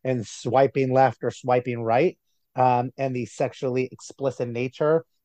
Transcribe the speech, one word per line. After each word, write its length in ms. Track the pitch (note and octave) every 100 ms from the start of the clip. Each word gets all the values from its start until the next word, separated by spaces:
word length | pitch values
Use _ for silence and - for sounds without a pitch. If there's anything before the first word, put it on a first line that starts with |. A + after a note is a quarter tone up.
and 240 | C3 B2+ G2
swiping 680 | - B2+ B2 C#3 C#3 C3
left 280 | B2+ C3 -
or 80 | B2
swiping 520 | - C3 B2+ B2+ A#2+
right, 340 | A2+ A#2+ F3 - _ _ _
um, 360 | C3 B2+ B2 B2+ -
and 180 | C3+
the 120 | B2 A#2
sexually 600 | - C3 - C3 B2+ B2+
explicit 560 | - - - C3+ - B2
nature 560 | A#2+ C3 - D3+ D#3+ - _